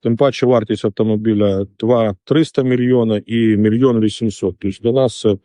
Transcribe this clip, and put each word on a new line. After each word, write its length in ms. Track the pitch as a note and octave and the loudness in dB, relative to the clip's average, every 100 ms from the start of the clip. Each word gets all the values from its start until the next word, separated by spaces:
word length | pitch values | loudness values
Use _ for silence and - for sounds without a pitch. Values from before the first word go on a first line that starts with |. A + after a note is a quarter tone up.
Тим 140 | A#2+ A#2 | -2 0
паче 300 | C#3+ - B2 | 0 2 2
вартість 380 | B2 G#2+ G#2+ | 2 0 -4
автомобіля 800 | A2+ G2+ A2 G#2+ A2 G#2 G#2 F#2+ G2 _ | -4 -2 -2 0 0 0 0 -2 -6 _
два 360 | A2+ B2 A2 G2 | 0 0 0 -4
триста 380 | _ D3 D#3 - | _ 0 0 -2
мільйона 600 | C3 B2 B2 B2 A2+ G#2+ - | 0 0 2 2 2 -2 -2
і 300 | A#2 A2+ G#2+ | -2 2 2
мільйон 440 | G#2+ A2+ C3 A#2 | 2 2 2 2
вісімсот. 560 | G#2+ - A2+ - G2 F#2 | 0 -2 -6 -4 -6 -4
Тобто 200 | G2 F#2+ | -8 -4
для 100 | A2+ | -2
нас 280 | B2+ C3 - | 0 -2 0
це 160 | A2 G2 | -2 -2